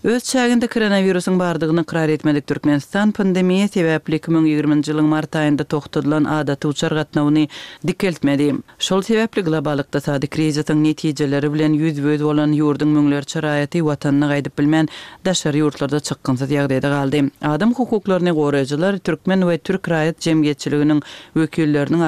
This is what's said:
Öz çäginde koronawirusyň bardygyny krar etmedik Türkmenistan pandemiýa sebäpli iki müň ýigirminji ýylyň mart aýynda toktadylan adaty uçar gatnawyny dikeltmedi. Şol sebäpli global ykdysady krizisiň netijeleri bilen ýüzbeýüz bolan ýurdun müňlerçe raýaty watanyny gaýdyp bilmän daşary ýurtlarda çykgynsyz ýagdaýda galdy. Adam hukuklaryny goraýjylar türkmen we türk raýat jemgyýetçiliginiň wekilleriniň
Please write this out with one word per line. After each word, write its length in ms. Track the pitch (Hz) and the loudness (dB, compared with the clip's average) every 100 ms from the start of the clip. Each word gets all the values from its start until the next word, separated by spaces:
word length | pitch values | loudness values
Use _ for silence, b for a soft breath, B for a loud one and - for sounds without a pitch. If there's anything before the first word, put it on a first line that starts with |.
Öz 180 | - 240 | -2 -2
çäginde 440 | - 262 240 240 240 | 0 0 2 2 0
koronawirusyň 720 | 240 214 202 190 180 175 185 | 0 0 2 2 0 0 0
bardygyny 460 | 180 165 160 165 | 0 0 0 0
krar 240 | 160 165 160 | 0 -2 0
etmedik 380 | 151 156 147 143 | 0 0 0 -2
Türkmenistan 640 | 139 151 147 - 202 214 | -2 0 0 0 0 0
pandemiýa 580 | 202 196 185 185 185 202 | 2 0 2 2 2 0
sebäpli 480 | 196 165 156 151 156 | 0 0 0 -2 -4
iki 140 | - | 0
müň 160 | 165 160 | 2 2
ýigirminji 460 | 151 147 151 147 | 2 2 0 0
ýylyň 160 | 151 151 | 0 2
mart 260 | 156 156 | 0 -2
aýynda 300 | 160 151 147 | -2 0 0
toktadylan 600 | 147 151 - - 143 156 | -2 -4 -4 -4 0 0
adaty 440 | 151 156 143 143 151 | 0 -2 -2 -2 -4
uçar 260 | 143 165 | -2 -2
gatnawyny 540 | 156 151 156 147 151 151 B B B 151 | -2 -2 0 2 2 0 B B B -6
dikeltmedi. 680 | 180 196 160 139 139 147 131 - B | -2 -2 -2 0 2 0 -2 -6 B
Şol 240 | - 190 | -2 -2
sebäpli 400 | 190 220 226 - | 0 0 0 -2
global 360 | 180 156 147 143 | -2 -2 -2 -4
ykdysady 480 | 143 143 139 143 143 | -2 -4 -2 -2 -2
krizisiň 520 | - 156 147 151 151 | -2 -2 0 0 2
netijeleri 680 | 156 151 160 143 147 143 147 | 2 0 -2 -2 0 0 0
bilen 200 | 151 156 | 0 2
ýüzbeýüz 480 | 151 160 147 143 151 | 2 0 0 0 0
bolan 300 | 151 151 151 | 0 2 2
ýurdun 380 | 151 151 139 147 151 | 2 2 2 2 2
müňlerçe 440 | 147 143 135 160 | 2 0 -2 -4
raýaty 400 | 156 147 143 170 | -2 -2 -2 0
watanyny 440 | 156 143 147 139 147 | -2 0 0 2 2
gaýdyp 260 | 143 135 - | 0 -2 -2
bilmän 300 | 147 156 156 B B B | 2 2 0 B B B
daşary 340 | 190 180 160 147 | -4 -2 0 0
ýurtlarda 380 | 151 139 139 147 | 0 -2 -2 -2
çykgynsyz 500 | - - - 127 131 | -4 -6 -2 -2 0
ýagdaýda 380 | 147 143 131 139 | 0 0 0 0
galdy. 360 | 143 139 147 139 - | 0 0 0 0 -2
Adam 320 | 147 151 208 | -4 0 0
hukuklaryny 560 | 240 240 220 190 185 175 | 0 -2 -2 0 0 0
goraýjylar 680 | 156 147 139 135 143 180 196 | 0 0 0 0 -2 -2 -2
türkmen 420 | - 160 - 190 | -4 -4 0 0
we 180 | 180 165 | 2 0
türk 300 | - 190 - | -2 -4 -2
raýat 300 | 165 156 170 165 | 0 0 -2 0
jemgyýetçiliginiň 760 | 160 147 143 - 147 151 151 143 B B | 2 2 0 -2 0 2 2 -2 B B
wekilleriniň 680 | - 160 - 156 147 143 160 | -2 -2 0 0 2 2 0